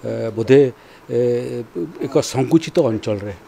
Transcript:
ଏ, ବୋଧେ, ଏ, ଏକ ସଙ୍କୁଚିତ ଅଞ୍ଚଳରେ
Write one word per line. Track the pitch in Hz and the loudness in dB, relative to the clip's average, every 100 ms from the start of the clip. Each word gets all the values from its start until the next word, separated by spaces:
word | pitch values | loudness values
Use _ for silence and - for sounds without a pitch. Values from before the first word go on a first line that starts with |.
ଏ, | 113 113 113 107 | -6 -6 -6 -4
ବୋଧେ, | 110 135 135 - - - - | 4 6 6 0 -20 -20 -4
ଏ, | 120 123 120 123 123 117 175 165 - | 0 0 0 -4 -8 -10 -8 -10 -8
ଏକ | 143 151 | -2 -2
ସଙ୍କୁଚିତ | 131 127 127 160 - - | 0 -2 2 2 2 0
ଅଞ୍ଚଳରେ | 135 110 113 104 101 98 | 0 0 -4 -6 -6 -14